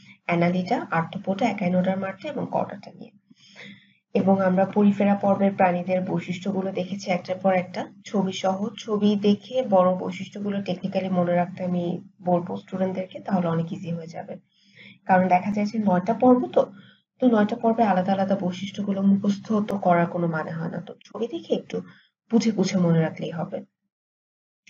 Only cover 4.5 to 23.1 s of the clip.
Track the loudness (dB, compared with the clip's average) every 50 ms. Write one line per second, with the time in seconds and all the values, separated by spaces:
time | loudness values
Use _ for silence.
4.5 | 2 2 2 2 2 4 4 4 4 4 2 2 2 2 2 0 2 2 2 0
5.5 | 2 2 2 2 2 0 -2 -2 -2 -2 -2 -2 -4 -4 -4 -6 -8 -6 -6 -4
6.5 | -4 -4 -4 -4 -4 -6 -6 -6 -8 -8 -4 -4 -4 -4 -4 -6 -6 -2 0 2
7.5 | 2 2 0 -2 -6 -8 -10 -10 -12 -18 -14 -6 -2 -2 -2 -2 -4 -2 -2 -2
8.5 | -2 -2 -4 -6 -8 -8 -6 -4 -2 0 2 2 2 4 4 2 2 2 0 -4
9.5 | -4 -4 0 4 4 6 6 4 2 0 -2 -6 -8 -8 -12 -12 -10 -8 -6 -4
10.5 | -4 -4 -4 -4 -6 -6 -6 -4 -4 -2 -2 0 0 0 2 2 2 0 0 -2
11.5 | -4 -6 -6 -4 -2 -2 -2 -2 -4 -6 -8 -14 _ _ -2 0 2 2 0 -2
12.5 | -6 -10 -10 -8 -4 -2 -2 -2 -2 -4 -6 -8 -12 -14 -6 -2 -2 0 0 0
13.5 | 0 -2 -2 -4 -6 -8 -8 -8 -8 -8 -8 -10 -12 -14 -14 -14 -14 -16 -18 _
14.5 | _ _ _ _ _ -20 -20 -20 -20 _ _ 2 4 4 6 4 4 2 2 0
15.5 | -2 -2 -2 -2 -2 0 2 2 2 2 2 0 0 4 6 6 6 6 4 2
16.5 | 2 0 0 0 -4 -14 -20 -20 _ _ _ _ _ _ 2 4 4 4 4 2
17.5 | 0 0 0 0 2 2 2 2 2 2 2 0 0 0 0 0 0 0 -2 -4
18.5 | -4 -6 -8 -10 -8 -6 -4 -4 -2 2 4 4 4 4 4 0 -2 -2 -2 -2
19.5 | -2 -2 2 2 2 2 4 4 4 4 4 2 0 -2 -2 -2 -2 -2 -4 -6
20.5 | -6 -6 -6 -6 -6 -8 -10 -12 -16 -20 -20 -16 -8 -6 -6 -6 -6 -8 -6 -4
21.5 | -4 -4 -4 -6 -8 -10 -10 -10 -16 _ _ _ _ _ _ _ 0 2 2 2
22.5 | 2 0 0 0 0 2 2 4 4 4 2 0